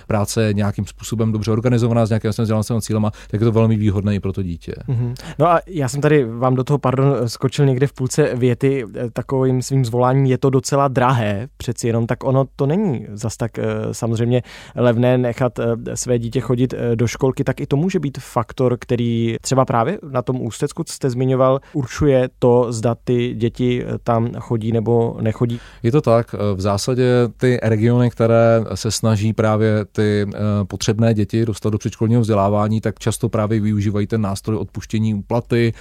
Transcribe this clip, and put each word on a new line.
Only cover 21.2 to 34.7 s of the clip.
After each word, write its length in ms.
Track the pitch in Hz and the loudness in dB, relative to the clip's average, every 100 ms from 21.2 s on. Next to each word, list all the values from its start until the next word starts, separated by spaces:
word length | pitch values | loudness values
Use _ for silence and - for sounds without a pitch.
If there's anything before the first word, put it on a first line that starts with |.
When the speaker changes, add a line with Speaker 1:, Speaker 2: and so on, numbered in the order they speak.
| 131 131 131 135 - | 0 2 2 0 -4
Speaker 2:
určuje 560 | 156 123 - 147 131 127 - | -6 -6 0 2 4 2 0
to, 280 | 127 120 120 | 4 4 2
zda 220 | 117 117 117 | -2 -2 -2
ty 300 | - 123 120 | -2 0 0
děti, 500 | 117 113 - 123 123 113 | -2 -4 0 -2 -2 -4
eh, 120 | 117 | -6
tam 280 | - 117 117 120 | -2 0 0 -4
chodí 320 | - 117 110 | -6 -4 -2
nebo 460 | 113 107 120 117 110 | -2 2 2 0 -2
nechodí. 380 | 110 104 120 117 - - | -4 -2 -2 -4 -10 -6
Speaker 1:
Je 80 | 117 | 0
to 100 | 147 | 0
tak. 340 | 127 117 117 98 104 95 | 4 2 2 -4 -2 -2
V 60 | |
zásadě 440 | 98 101 - 127 127 123 120 - | 0 -2 -2 0 2 4 2 0
ty 220 | 127 123 | 0 2
regiony, 460 | 110 110 113 120 120 | 2 2 4 4 2
které 540 | - 113 117 117 117 110 95 | 2 4 6 6 4 0 -4
se 160 | 113 | -4
snaží 420 | - 113 107 107 | -2 0 2 2
právě 520 | 107 110 107 110 107 101 | 0 2 2 2 0 -2
ty, 340 | - 104 104 101 - | -2 0 0 -2 -4
eh, 40 | 104 104 98 | -2 -2 -2
potřebné 460 | 101 - 107 113 | -4 -2 2 2
děti 320 | 107 98 117 113 | 2 0 0 -2
dostat 240 | 98 110 | -2 -2
do 80 | 104 | -2
předškolního 440 | 110 - 113 120 | -4 -2 2 2
vzdělávání, 600 | 107 104 98 104 107 110 | 2 2 2 2 0 0
tak 180 | 110 - | -2 -4
často 300 | - 104 113 | -4 -2 -2
právě 300 | 110 104 113 | -2 0 0
využívají 480 | 104 104 101 101 104 | 0 0 0 0 -2
ten 140 | 113 | -2
nástroj 360 | 101 98 - 110 | -2 -4 -4 -4
odpuštění 560 | 98 | -6